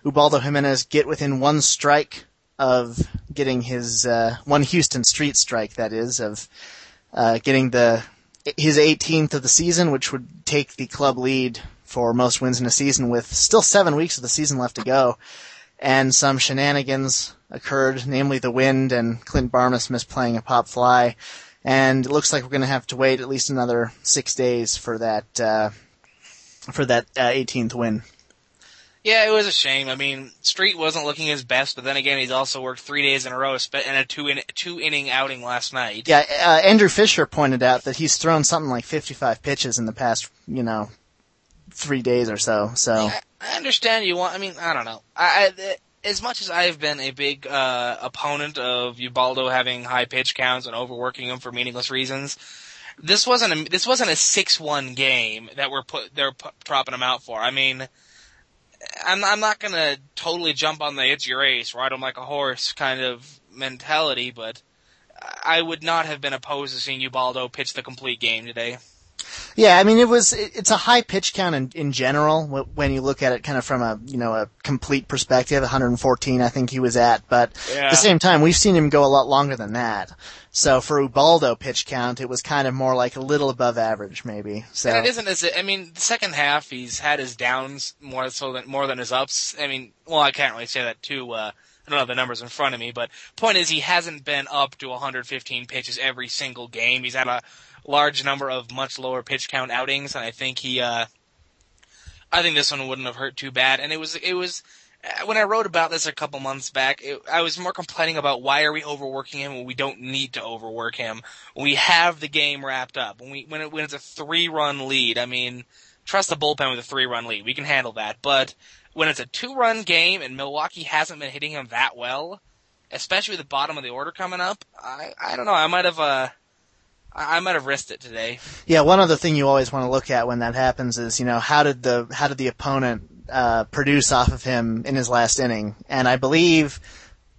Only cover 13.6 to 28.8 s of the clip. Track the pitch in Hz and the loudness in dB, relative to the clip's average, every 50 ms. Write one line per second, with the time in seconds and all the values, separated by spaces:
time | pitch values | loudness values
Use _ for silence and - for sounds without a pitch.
13.6 | - - - 202 190 170 143 151 165 165 - 131 123 117 - - 151 143 143 127 | 6 6 6 6 6 4 4 2 0 -2 -4 -6 -4 -4 -2 -2 0 0 0 0
14.6 | 123 120 - 123 107 123 131 139 131 123 117 - - - - - - - - - | -2 -2 -4 -4 -2 2 4 4 4 4 2 -2 -8 -20 -20 -20 -20 -20 -20 -20
15.6 | - _ _ _ - 139 131 131 135 131 127 - 147 139 135 131 - - 135 135 | -20 _ _ _ 2 4 6 6 6 4 4 4 4 4 2 2 0 0 0 0
16.6 | 139 143 143 143 131 135 135 135 135 135 135 - - - - _ _ _ - 117 | 2 2 2 0 0 -2 -2 -2 -2 -2 -2 -2 -4 -6 -10 _ _ _ -14 -12
17.6 | - - 139 139 135 131 131 131 123 139 131 131 139 139 135 131 127 123 117 131 | -8 -2 0 2 2 2 2 0 -2 -2 0 0 0 0 0 0 -2 0 2 2
18.6 | 131 135 135 135 131 131 127 120 113 117 117 117 - - - 135 127 120 - 123 | 4 4 4 4 2 2 2 0 0 0 -2 -4 -6 -2 0 0 0 2 4 4
19.6 | 123 127 127 117 - - 131 117 - - - 139 127 120 117 113 - - 127 120 | 4 4 2 0 -2 -2 -4 -4 -6 -6 -4 -2 -2 0 -2 -2 -2 0 2 2
20.6 | 117 - - 127 123 123 123 123 123 120 113 - - - - - - - _ _ | 2 0 0 2 4 6 6 6 6 4 0 -4 -10 -18 -18 -20 -20 -20 _ _
21.6 | - 135 131 135 135 131 131 135 123 135 143 151 143 - 160 139 123 127 139 139 | -2 2 4 4 6 4 4 2 2 2 2 2 2 2 0 -2 -2 -2 -2 0
22.6 | 131 131 139 127 - - 131 123 131 131 131 127 127 131 135 127 - - 139 127 | 0 0 0 -2 -4 -6 -2 2 2 4 4 2 0 -4 -4 -4 -2 -2 -2 0
23.6 | 120 123 120 120 117 113 - - - - - 147 - - - - 127 123 123 120 | 0 0 0 0 0 -2 -6 -6 -2 0 0 0 0 -2 -2 0 0 2 2 0
24.6 | 117 107 - - - 120 117 110 117 113 107 107 107 _ - - 120 110 110 110 | 0 -2 -4 -4 -6 -6 -6 -2 -2 -2 -2 -2 -4 _ -4 -2 0 2 2 2
25.6 | 107 107 104 - - _ _ _ _ _ _ _ - - - - - - _ _ | 2 0 -2 -8 -18 _ _ _ _ _ _ _ -20 -20 -20 -20 -20 -20 _ _
26.6 | - - 139 - 139 123 123 120 - - - 135 127 120 127 135 127 - - 131 | -16 -8 -4 -2 0 2 2 2 2 0 -2 0 2 2 2 0 0 -2 -2 -4
27.6 | 117 113 117 120 117 113 110 107 - - _ _ _ _ _ _ _ _ _ _ | -4 -2 -2 -2 -2 -2 -2 -2 -6 -10 _ _ _ _ _ _ _ _ _ _
28.6 | - - - - | -20 -20 -20 -20